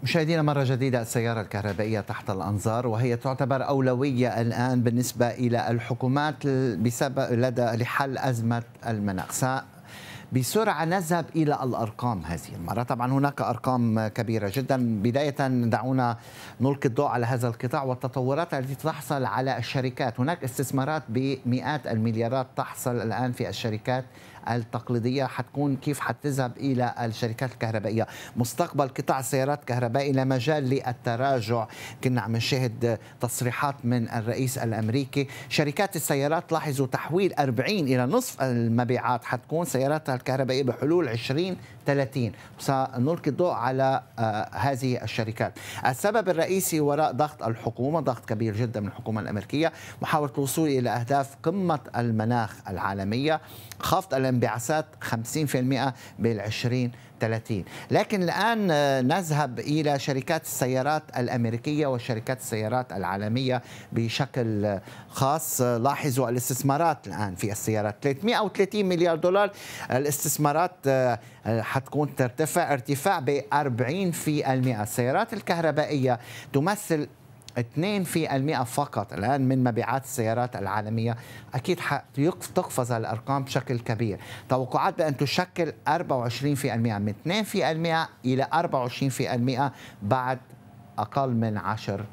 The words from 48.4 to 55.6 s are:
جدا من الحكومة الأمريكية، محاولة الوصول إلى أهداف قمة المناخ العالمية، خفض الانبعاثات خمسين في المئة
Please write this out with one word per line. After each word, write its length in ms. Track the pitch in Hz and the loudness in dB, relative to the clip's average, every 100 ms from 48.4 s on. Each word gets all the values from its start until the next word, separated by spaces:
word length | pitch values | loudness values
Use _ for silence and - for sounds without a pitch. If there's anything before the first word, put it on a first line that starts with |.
| 113 104 | 0 0
جدا 240 | 120 110 | -2 -2
من 60 | 101 | -4
الحكومة 340 | - 120 110 | -6 -4 -4
الأمريكية، 520 | 98 104 92 139 160 - - - | -2 -4 -4 0 0 -2 -16 -8
محاولة 300 | - 160 147 | 0 0 0
الوصول 340 | 123 139 - 160 | -2 -2 2 2
إلى 220 | 135 120 | 4 2
أهداف 460 | 113 117 139 135 - | 0 2 2 0 -2
قمة 360 | - 196 180 151 - 117 | -2 0 0 0 -2 -4
المناخ 580 | 120 110 110 120 107 - - | -2 0 2 2 0 -6 -8
العالمية، 720 | 92 95 98 98 113 143 156 - - - - | -4 -4 -2 -2 -2 0 -2 -4 -18 -18 -8
خفض 340 | - 170 185 | 0 0 2
الانبعاثات 720 | 135 131 123 117 110 - 156 151 - | 0 2 2 2 -2 -2 -2 -2 -10
خمسين 460 | - 117 113 151 151 | -4 -4 -4 -2 0
في 120 | |
المئة 360 | 135 | 0